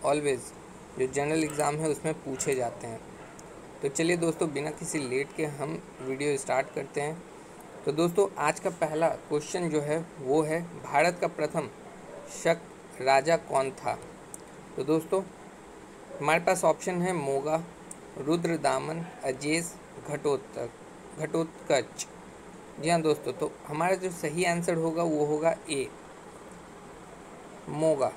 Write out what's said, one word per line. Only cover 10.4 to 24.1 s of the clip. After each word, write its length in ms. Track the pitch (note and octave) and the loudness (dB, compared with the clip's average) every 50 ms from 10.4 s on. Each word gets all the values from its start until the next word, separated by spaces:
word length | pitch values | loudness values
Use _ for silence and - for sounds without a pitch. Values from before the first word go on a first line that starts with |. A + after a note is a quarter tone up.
है, 200 | D#3 D3+ D#3 E3+ | 6 4 2 0
भारत 560 | F3 E3+ - - - - - C#3+ D#3 F3 F3+ F3+ | 0 -2 -10 -10 -8 2 4 6 6 6 4 2
का 60 | F#3+ | 0
प्रथम 420 | E3 - - D3+ D3 - E3+ C#3+ A2 - - - - - - - - - - - - - - - | 0 0 0 -2 0 0 -2 -4 -4 -8 -12 -16 -16 -16 -16 -14 -14 -14 -12 -12 -12 -12 0 2
शक 180 | E3+ E3 E3 - - - - - - - - | 2 2 2 0 -14 -16 -18 -16 -16 -10 0
राजा 360 | B2+ C3 C3+ C3+ C3+ D#3 E3 | 6 8 8 8 8 6 4
कौन 340 | D#3+ D#3+ - D3 C3+ C3+ C3+ | 4 4 2 2 2 2 2
था? 280 | B2+ - - A2+ A2+ A2 - - - - - - - - - - - - - - - | -2 -2 -2 -2 -2 -2 -6 -14 -14 -16 -16 -16 -16 -16 -16 -16 -16 -16 -16 -10 -6
तो 80 | - C3 | -4 2
दोस्तों, 400 | C#3 D#3 D#3+ D#3 - G3 F#3+ F#3+ F#3+ - - - - - - - - - - - - - - - - - - | 4 4 4 4 2 0 0 0 -2 -12 -16 -18 -18 -18 -18 -18 -18 -18 -18 -18 -18 -18 -18 -14 -12 -8 -2
हमारे 180 | C#3+ D3+ D#3 E3+ | 2 4 4 6
पास 240 | E3+ F#3+ F#3+ F3 F#3+ | 6 4 4 6 6
option 380 | E3 D#3 - - - F3+ F3 | 4 4 4 0 -2 0 2
है 120 | F3 F#3 F#3 | 2 2 2
मोगा, 500 | E3+ C#3+ C#3 C#3 C#3 C#3 D3+ D#3 D#3+ E3+ E3+ - - - - - - - - - | 0 0 2 0 0 2 2 0 0 0 -4 -12 -16 -16 -16 -16 -16 -16 -14 -10
रुद्रदामन, 880 | - C3+ C#3+ E3 F3 E3+ E3+ E3 D#3 C#3+ C#3 C3 C3 C#3 D3 D#3+ E3 E3+ E3+ - - - | -6 0 2 2 2 4 2 0 2 2 2 2 2 0 -2 -4 -4 -6 -8 -10 -6 -2
अजेस, 520 | C3+ C3 B2+ C#3 D3 D#3 E3+ E3 - - - - - - - - - | -2 -2 0 0 2 2 2 0 -4 -10 -14 -16 -16 -16 -14 -8 -6
घटोत्कच, 600 | C#3+ C3+ - D#3 C#3 C3 - - - - A#2+ A#2 - - - - - - - - - - | -6 0 2 2 2 2 0 -6 -8 -6 -8 -8 -8 -14 -18 -18 -18 -18 -16 -16 -8 -6
घटोत्कच। 880 | D#3 D3+ D#3+ E3 E3 D#3+ - - - - D#3 C3 A#2 - - - - - - - - - - - - - - - - - - - | -6 0 0 0 0 0 -4 -14 0 4 4 4 4 0 -8 -10 -10 -10 -10 -18 -18 -18 -18 -18 -18 -18 -18 -18 -18 -16 -12 -4
जी 100 | C#3+ D#3+ | 2 4
हाँ 120 | E3+ E3 | 4 6
दोस्तों, 320 | D#3 D#3 D3 D3+ - - B2+ | 6 4 4 4 2 -6 -2
तो 180 | - D3+ - - - - | -2 -2 -4 -4 -8 -10
हमारा 280 | - D3 D3+ E3 F3+ F#3+ | -6 -2 0 2 2 2
जो 160 | F3+ F#3 F#3 | 2 0 -4